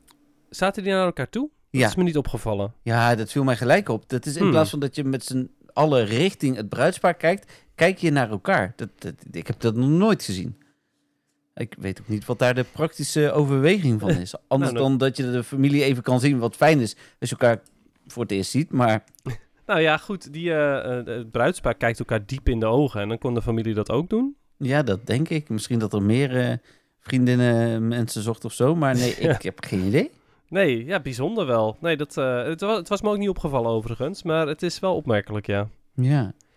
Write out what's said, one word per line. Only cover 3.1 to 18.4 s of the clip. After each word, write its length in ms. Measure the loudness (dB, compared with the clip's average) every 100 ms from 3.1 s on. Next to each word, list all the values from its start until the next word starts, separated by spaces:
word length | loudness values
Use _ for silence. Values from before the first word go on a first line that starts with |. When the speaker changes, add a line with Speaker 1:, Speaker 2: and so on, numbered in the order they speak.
| 2
Speaker 2:
dat 160 | 0
viel 120 | -2
mij 120 | 0 0
gelijk 340 | 2 2 2
op. 200 | -4 -4
Dat 160 | -6 -6
is 100 | 0
in 60 |
Speaker 1:
Hmm. 100 | 2
Speaker 2:
plaats 180 | 4 2
van 100 | 0
dat 160 | -6 -4
je 80 |
met 220 | -4 -4 -4
z'n 240 | -6 -6 -12 _
allen 320 | 0 4 4 2
richting 500 | 2 0 0 -2 -2
het 140 | -6
bruidspaar 440 | 0 0 2 0
kijkt, 380 | 2 0 0 -6 -20 _ 0
kijk 220 | 0 2
je 140 | 2
naar 180 | 2 0
elkaar. 440 | -2 0 0 0 -6
Dat, 140 | -14 -12
dat, 160 | -14 -14 -12
ik 160 | -10 -8
heb 120 | -2
dat 160 | -2 0
nog 140 | 2
nooit 340 | 4 4 2
gezien. 340 | -2 -6 -8 -12 _ _ _ _ _ _ _ _ _
Ik 220 | -12 -12 -8
weet 200 | -8 -8
ook 60 | -6
niet 180 | -6 -4
wat 140 | 0
daar 140 | 2 2
de 100 | -2
praktische 600 | -4 -4 -4 -4 0 2
overweging 680 | 2 2 4 4 4 2 2
van 100 | 2
is. 260 | 0 -2 -12
Speaker 1:
<laughs> 40 | -2
Speaker 2:
Anders 240 | 0 0
Speaker 1:
Nou, 120 | 0
Speaker 2:
dan 140 | 2 2
dat 200 | 0 0
je 140 | -2
de 120 | -4
familie 400 | -4 0 2 4
even 200 | 2 0
kan 160 | 0 2
zien, 200 | 2 2
wat 160 | 0 2
fijn 240 | 4 4
is 160 | 2 -4 -18 _
als 100 | -8
je 60 | 2
elkaar 220 | 2 2 -4 _ _ _ -16
voor 160 | -8
het 80 | -4
eerst 200 | -2